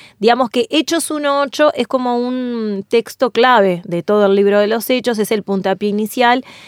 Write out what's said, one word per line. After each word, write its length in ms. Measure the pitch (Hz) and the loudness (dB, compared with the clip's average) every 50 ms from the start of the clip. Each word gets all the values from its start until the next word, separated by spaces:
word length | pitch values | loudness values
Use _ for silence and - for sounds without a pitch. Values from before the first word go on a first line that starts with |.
| - - _ _ | -20 -20 _ _
digamos 300 | 196 226 233 247 262 226 | 2 2 2 2 0 -2
que 160 | - 254 233 - | -2 -2 -2 0
Hechos 400 | - 311 294 - 330 330 - - | 0 -2 0 0 -2 -4 -2 -4
uno 320 | 311 302 294 285 277 285 277 | -6 -4 -2 -2 0 0 -2
ocho 300 | 277 - - 302 302 - | -2 0 0 2 2 2
es 120 | - 240 - | 0 -2 -2
como 300 | - 262 247 247 240 240 | -2 -2 -2 -2 -2 -2
un 640 | 247 247 254 254 254 247 240 233 220 214 202 196 196 - | -2 -4 -4 -6 -6 -6 -6 -6 -4 -4 -6 -6 -4 -2
texto 420 | - 233 226 - - - 262 240 - | 0 0 0 -2 -4 -4 -2 -2 2
clave 500 | 226 240 254 254 226 196 190 180 170 175 | 2 4 4 4 4 4 2 0 -2 -4
de 180 | - 175 170 170 | -6 -6 -4 -2
todo 240 | - 208 208 208 | 0 2 2 4
el 80 | 196 196 | 4 4
libro 240 | 202 202 202 202 208 | 4 4 4 4 2
de 80 | 208 | 2
los 220 | 208 220 233 214 - | 2 0 -2 -2 -2
Hechos, 300 | 254 247 208 247 233 208 | -2 -2 -2 -2 -2 -2
es 120 | 208 - | -2 -2
el 120 | 233 208 185 | -2 -4 -2
puntapié 480 | - 196 196 180 185 190 185 - 208 | -4 -4 -2 -2 -2 -2 -2 -2 -2
inicial, 520 | 202 208 220 208 - 254 240 240 247 262 254 - - - - | -2 -2 -4 -4 -2 0 2 2 2 0 -2 -8 -16 -20 -20